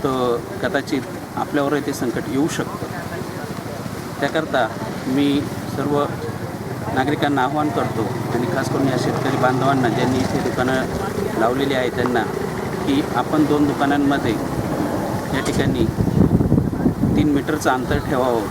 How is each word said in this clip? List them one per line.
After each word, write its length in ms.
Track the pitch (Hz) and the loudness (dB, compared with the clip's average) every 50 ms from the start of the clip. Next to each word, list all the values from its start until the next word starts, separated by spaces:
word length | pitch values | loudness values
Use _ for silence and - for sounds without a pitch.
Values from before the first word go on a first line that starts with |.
| - | 0
तर 320 | 139 131 131 123 123 120 117 113 - - - | 0 0 2 2 0 0 0 -4 -6 -8 -4
कदाचित 760 | - 123 123 143 135 - - 135 120 - - - - - - - | -4 -2 -2 -2 -2 0 -2 -4 -2 -4 -10 -10 -10 -10 -6 -6
आपल्यावरही 480 | - - - 147 139 139 147 143 127 | -6 -2 0 0 0 2 0 0 0
ते 80 | 143 139 | -2 -4
संकट 360 | - 147 123 110 131 - - | -2 -2 -2 -2 -4 -4 -2
येऊ 180 | 113 135 147 165 | 0 0 0 0
शकतं. 380 | - - 123 - - - - - - - - - - - - - - - - - - - - - - - - - - - - - - - | 0 -2 -4 -4 -6 -8 -8 -8 -8 -8 -8 -8 -8 -8 -8 -8 -8 -8 -8 -8 -8 -8 -8 -8 -10 -8 -8 -10 -8 -8 -8 -10 -6 -4
त्याकरता 480 | - 139 - 160 156 - - 135 120 110 104 107 - - - - - - | -4 -2 0 -2 -2 0 0 0 0 0 -2 -6 -6 -6 -6 -6 -4 -2
मी 340 | 127 139 143 143 139 143 143 - - - - - | 0 2 2 2 2 0 0 -2 -6 -8 -8 -6
सर्व 360 | - 135 135 139 147 143 143 - 131 - - - - - - - - - - - - - - - - | -4 -4 -2 0 2 2 0 0 -2 -6 -6 -6 -6 -6 -8 -8 -8 -8 -8 -8 -8 -6 -6 -4 -2
नागरिकांना 480 | 131 131 139 147 147 151 143 143 139 127 | 0 0 0 0 0 0 0 2 2 2
आवाहन 260 | 131 147 151 151 151 | 2 2 0 0 0
करतो 340 | - 156 127 120 - - 113 98 - - - - - | 0 0 -2 -2 -2 -2 -2 -2 -2 -4 -4 -2 0
आणि 140 | 117 123 123 | 0 0 0
खास 220 | - 131 135 - | 0 0 0 0
करून 180 | - 139 139 135 | 0 2 2 2
या 100 | 131 123 | 2 2
शेतकरी 380 | - - 120 - - 135 131 127 | 0 0 0 0 0 0 0 2
बांधवांना 520 | 123 127 131 131 135 135 139 135 127 120 | 2 2 4 4 4 4 4 4 2 2
ज्यांनी 300 | - 127 123 127 131 127 | 2 2 2 2 2 2
इथे 200 | 131 - - 139 | 0 0 0 0
दुकानं 1000 | 127 127 113 - 123 127 131 131 127 120 - - - - - - 101 95 - 110 | 0 0 0 0 0 2 2 0 0 -2 -2 -4 -4 -4 -2 -2 -4 -2 0 2
लावलेली 340 | 110 117 123 135 139 139 139 | 2 2 2 2 2 2 2
आहेत 180 | 131 127 120 | 2 0 0
त्यांना 300 | - - 123 127 123 117 107 98 - - - - - - - - - - - | 0 0 0 0 2 0 0 0 -2 -2 -4 -4 -4 -4 -4 -4 -4 -2 0
की 160 | - 139 139 151 - - | 2 2 2 2 0 0
आपण 300 | 120 123 - 156 156 151 | 0 0 2 4 2 4
दोन 200 | 143 147 147 147 139 | 4 4 4 4 2
दुकानांमध्ये 640 | 135 131 143 139 143 143 143 139 143 139 - 123 107 98 95 90 - - - - - - - - - - - - - - - - - | 2 2 2 2 2 2 4 2 2 2 2 0 0 0 -2 -2 -2 -2 -2 -2 -2 -2 -2 -2 -2 -2 -2 -2 -4 -4 -2 -2 -2
या 80 | 135 135 | -2 -2
ठिकाणी 400 | - - - 143 131 - - - - - - - - - - - - - - - - - - - - - - - - - - - - - | 0 0 2 2 2 2 2 2 0 2 2 2 2 6 6 6 6 6 4 4 4 4 4 2 2 -2 2 0 0 2 2 2 2 4
तीन 160 | - 151 151 | 4 4 4
मीटरचं 380 | 143 139 127 - 151 147 - 160 | 4 2 2 0 -2 0 2 2
अंतर 280 | 131 131 123 117 147 143 | 2 2 2 0 0 0
ठेवावं. 460 | 139 - 151 131 123 131 120 113 104 95 | 0 0 0 2 2 4 2 2 0 -2